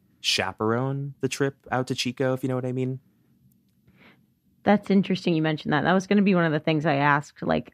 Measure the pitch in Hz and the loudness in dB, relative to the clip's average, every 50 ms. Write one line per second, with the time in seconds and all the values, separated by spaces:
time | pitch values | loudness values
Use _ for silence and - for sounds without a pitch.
0 | _ _ _ _ - - - - 92 92 95 - 110 110 117 120 131 135 139 139 | _ _ _ _ -4 -2 -2 0 -2 -4 -4 -2 0 0 0 0 -2 -2 -4 -6
1 | 139 143 135 _ - 127 - - 139 135 - _ - - 120 127 127 - 131 - | -8 -10 -8 _ -6 -4 -2 -2 -2 -2 -4 _ -8 -4 -4 -2 -2 -2 -4 -4
2 | - 123 123 - 135 131 131 127 - 131 127 127 123 127 127 127 131 131 131 131 | -6 -6 -4 -2 -2 -2 -2 -2 -2 -4 -4 -4 -4 -4 -4 -4 -4 -4 -6 -8
3 | _ _ _ _ _ _ _ _ _ _ _ _ _ _ _ _ _ _ _ _ | _ _ _ _ _ _ _ _ _ _ _ _ _ _ _ _ _ _ _ _
4 | - - _ _ _ _ _ _ _ _ _ _ - - 208 208 208 - 190 202 | -20 -20 _ _ _ _ _ _ _ _ _ _ 2 2 2 2 2 2 2 2
5 | 180 - 185 - - 180 170 160 156 156 156 147 - - 151 139 135 156 185 190 | 2 2 -2 -2 -2 0 0 0 0 -2 -2 -4 -2 -2 -2 0 2 2 2 2
6 | 185 - 202 208 190 208 185 175 170 160 147 151 - 165 160 151 147 165 139 139 | 2 2 2 2 4 4 4 4 2 2 0 0 0 0 0 0 2 0 2 2
7 | 143 147 143 151 147 - - - - 165 160 156 - - | 4 4 2 2 0 -4 -12 -6 -2 -2 -2 -2 -2 -6